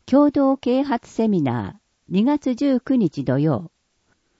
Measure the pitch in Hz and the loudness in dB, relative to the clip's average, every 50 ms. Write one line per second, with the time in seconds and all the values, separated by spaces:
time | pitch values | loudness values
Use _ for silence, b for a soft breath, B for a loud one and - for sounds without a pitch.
0 | _ - - 277 294 294 277 285 277 269 269 262 - 240 247 262 285 285 302 240 | _ 0 4 4 4 4 2 2 2 2 0 0 -2 -2 0 0 0 -2 -4 -6
1 | - - - - 226 226 202 180 147 131 117 123 101 92 - - _ _ _ _ | -6 -8 -6 -2 0 0 0 0 0 0 -2 -4 -6 -8 -10 -14 _ _ _ _
2 | _ - 165 190 214 269 294 294 - 269 254 220 285 285 269 247 - - 269 254 | _ -4 -2 0 0 2 0 0 -2 -4 -4 -2 0 0 0 -2 -2 -2 0 0
3 | 214 156 - - 131 127 127 135 147 160 143 107 170 160 - _ _ _ _ _ | 0 0 -2 -4 -4 -2 0 0 0 0 0 -2 -4 -10 -16 _ _ _ _ _
4 | _ _ _ _ _ _ _ _ | _ _ _ _ _ _ _ _